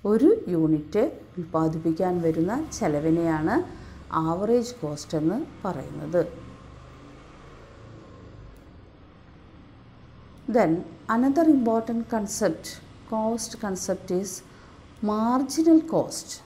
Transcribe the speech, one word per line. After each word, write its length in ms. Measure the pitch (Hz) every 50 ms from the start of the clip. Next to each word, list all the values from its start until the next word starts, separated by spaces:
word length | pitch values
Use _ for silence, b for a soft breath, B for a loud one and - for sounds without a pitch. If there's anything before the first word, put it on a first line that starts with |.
| - 202
ഒരു 180 | 214 226 262 339 453 453 - - 180
യൂണിറ്റ് 500 | 165 160 156 156 147 151 - - 202 247 - - - - - -
ഉൽപ്പാദിപ്പിക്കാൻ 760 | 180 170 165 - 160 160 160 160 160 165 170 160 165 190 180 180 175 165
വരുന്ന 280 | 165 160 165 165 185 226 285 320 - -
ചെലവിനെയാണ് 760 | - 220 170 147 147 151 160 160 170 170 165 160 156 156 175 220 320 359 B B B B B B B B - - 160 156
ആവറേജ് 480 | 160 170 180 202 208 240 247 226 - - -
കോസ്റ്റ് 340 | 165 147 147 143 - - - 156
എന്ന് 180 | 151 160 190 254 339 - - -
പറയുന്നത്. 600 | - 196 165 139 139 143 143 147 147 151 165 175 165 170 - - - - - - - - - - - - - - - - - - - - - - - - - - - - - - - - - - - - - - - - - - - - - - - - - - - - - - - - - - - - 76 78 80 - 82 85 85 - - - - - - - - - - - - - - - - - 214
Then 160 | - 202 156 165 180 - - - - - - 220
another 300 | 233 254 277 277 330 330 320 294
important 480 | 262 233 233 226 226 226 240 233 233 226 - 240
concept, 500 | 220 202 202 - - 220 180 160 - - - - - - - - - - - 220
cost 380 | 220 220 220 233 233 226 - - - -
concept 480 | 202 190 185 - - 185 185 - - 180 180
is 140 | 202 196 - - - B B B B B B B B B B B - 208 208
marginal 680 | 220 220 233 247 262 277 262 - 330 320 339 320 320 - - 214
cost. 360 | 160 - - - - - - - - -